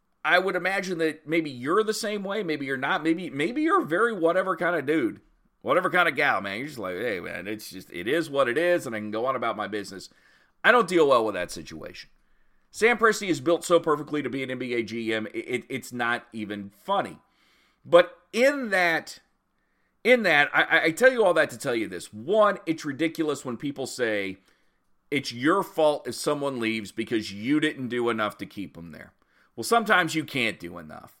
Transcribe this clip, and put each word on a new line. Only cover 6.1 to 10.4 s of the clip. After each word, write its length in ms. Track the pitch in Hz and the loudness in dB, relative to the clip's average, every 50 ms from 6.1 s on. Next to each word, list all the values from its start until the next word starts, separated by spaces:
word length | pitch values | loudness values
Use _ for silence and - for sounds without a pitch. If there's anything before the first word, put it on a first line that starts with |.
| 135 | 2
gal, 260 | 143 147 135 113 98 | 2 2 2 2 0
man. 180 | 98 98 98 110 | -2 -4 -6 -8
You're 80 | 139 | -8
just 120 | 156 - 113 | -10 -10 -8
like, 160 | 98 92 90 | -8 -6 -4
"Hey, 240 | 90 117 120 98 90 | -4 -4 -4 -4 -4
man, 280 | 90 87 87 87 90 | -6 -8 -8 -8 -8
it's 220 | 101 110 107 - - | -8 -8 -8 -10 -14
just, 220 | - 95 - - | -16 -16 -14 -12
it 160 | - 85 90 | -10 -6 -2
is 220 | 113 147 170 156 147 | 0 0 0 0 0
what 200 | 139 139 135 120 | 0 0 2 2
it 80 | 120 | 2
is, 300 | 151 175 175 175 165 135 | 2 2 2 2 0 0
and 80 | 127 113 | -4 -6
I 40 | 107 | -6
can 120 | 107 107 | -6 -6
go 140 | 107 110 120 | -4 -2 -2
on 100 | 131 131 | -2 -2
about 220 | 120 120 113 104 | -2 -2 -4 -4
my 100 | 107 101 | -4 -6
business." 420 | 98 104 104 98 92 98 92 - - _ _ _ _ _ _ | -6 -6 -8 -8 -8 -12 -16 -16 -18 _ _ _ _ _ _